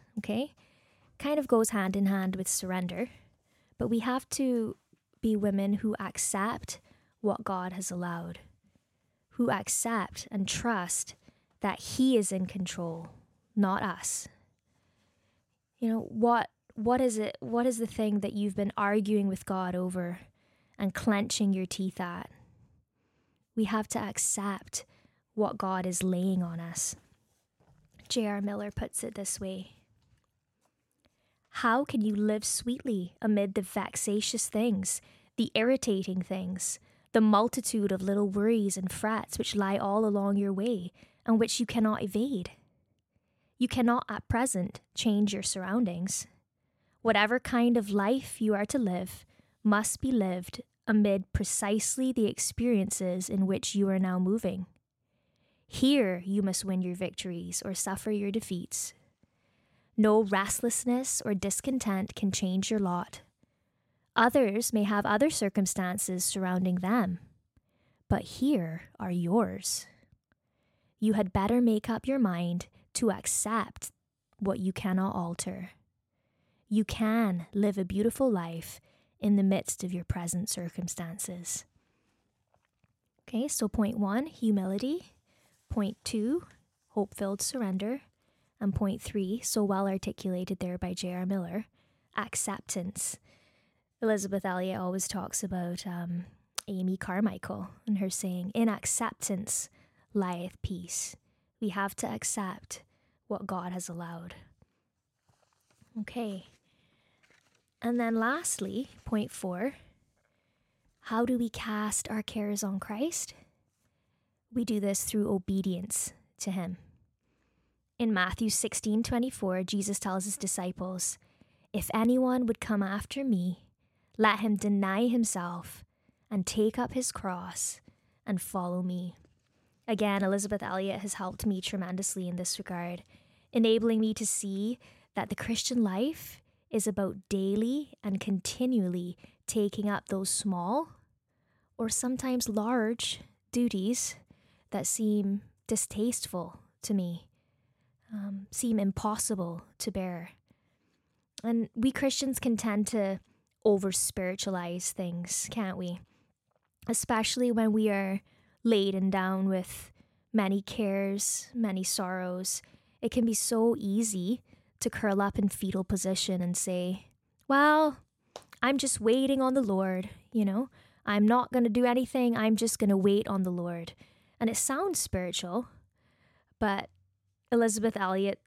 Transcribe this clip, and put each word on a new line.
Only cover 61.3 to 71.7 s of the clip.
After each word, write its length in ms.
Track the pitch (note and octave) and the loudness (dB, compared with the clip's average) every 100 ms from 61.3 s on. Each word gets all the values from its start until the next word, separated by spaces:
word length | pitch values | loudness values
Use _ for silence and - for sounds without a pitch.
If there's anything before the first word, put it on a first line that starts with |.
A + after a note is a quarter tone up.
| G3 | -2
discontent 800 | G3 - - C4 G#3+ F#3+ F#3+ - | -2 -2 -2 -2 0 -2 -2 -2
can 160 | G3 | -2
change 400 | G3 F#3 F#3 G3 | 0 0 0 0
your 80 | A3 | 0
lot." 420 | F#3+ F3 - - - _ _ _ _ _ _ _ _ - | 0 -2 -4 -12 -20 _ _ _ _ _ _ _ _ 6
Others 500 | A#3 C#4 A3+ G3+ A#3+ | 8 8 6 4 2
may 120 | A3 | 2
have 200 | G#3 G#3 | 4 2
other 280 | G#3 G#3+ D4+ | 4 6 4
circumstances 920 | - G3+ G#3 F#3+ - F3+ G3+ - F#3 | 4 0 2 2 2 -2 -2 -2 -2
surrounding 520 | - G3 F#3 F#3 F#3 F3+ | -2 0 0 2 2 2
them, 420 | F#3 A#3+ F#3 F3 - _ _ _ _ _ _ _ - | 2 2 2 -2 -10 _ _ _ _ _ _ _ -2
but 140 | G3 | 0
here 640 | - - C4+ C4+ E3 E3 - - | -2 0 2 2 0 -6 -10 -8
are 100 | G3 | -2
yours. 800 | F3 E3+ G#3+ F#3+ F#3+ - - - _ _ _ _ _ _ _ _ _ _ - | 0 2 4 2 -2 -4 -6 -8 _ _ _ _ _ _ _ _ _ _ -2
You 140 | G#3+ | 2
had 200 | G#3+ F#3+ | 4 2
better 260 | G3+ G3+ B3 | 2 2 4
make 300 | A#3+ | 4